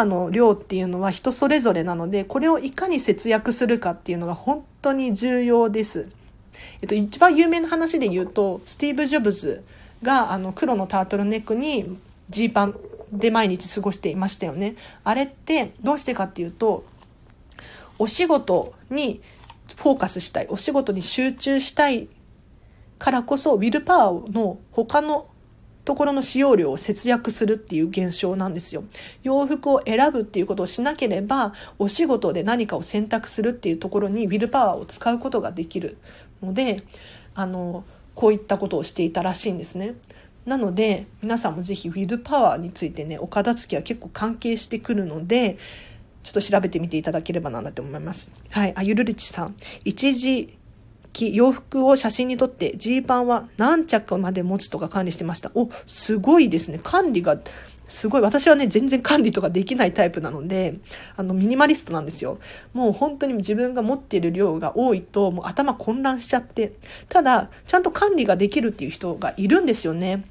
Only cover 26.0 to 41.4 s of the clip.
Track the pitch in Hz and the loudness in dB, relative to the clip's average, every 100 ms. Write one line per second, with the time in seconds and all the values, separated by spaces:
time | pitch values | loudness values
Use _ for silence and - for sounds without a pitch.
26 | 285 277 262 254 277 220 156 135 - 208 | 0 0 -2 2 4 4 4 -2 -4 -4
27 | 240 240 240 208 214 214 - 156 165 190 | 0 0 0 -2 0 0 -2 -2 -2 -2
28 | 180 170 185 190 190 170 - 156 208 - | -4 -2 -2 -2 -4 -6 -10 -12 -12 -16
29 | - - 262 269 277 285 285 269 - 220 | -20 -10 0 0 2 0 2 2 2 4
30 | 294 269 214 190 196 202 180 - 262 302 | 4 2 -2 -2 -2 -2 -4 -2 -4 -2
31 | 247 190 202 269 214 - - - 202 - | -2 -2 0 0 0 -4 -16 -4 -2 0
32 | 330 240 185 175 185 240 214 160 175 208 | 2 2 0 0 0 0 -2 -4 -4 -4
33 | 214 226 - - 220 240 - 165 190 202 | -2 -4 -4 -4 -2 -2 -4 -4 -2 -2
34 | 202 208 208 202 226 277 220 170 - - | -2 -2 0 0 0 2 2 0 -6 -4
35 | 233 240 262 254 185 175 160 196 165 - | -2 -2 -2 -4 -4 -6 -8 -6 -8 -10
36 | - - - - 190 190 262 202 - - | -18 -20 -20 -14 -6 -2 -2 -2 -8 -20
37 | - - - - 190 185 175 180 196 - | -20 -20 -16 -8 -6 -6 -6 -8 -12 -20
38 | - - 220 214 - 196 196 165 - - | -20 2 4 4 0 -2 0 -4 -4 -2
39 | 165 175 180 175 220 180 160 180 202 240 | -2 0 -2 -2 -4 -6 -8 -8 -8 -10
40 | - - - - - 269 208 180 220 185 | -18 -20 -20 -14 -4 -2 0 2 2 0
41 | - - 214 233 | -4 -10 -4 -2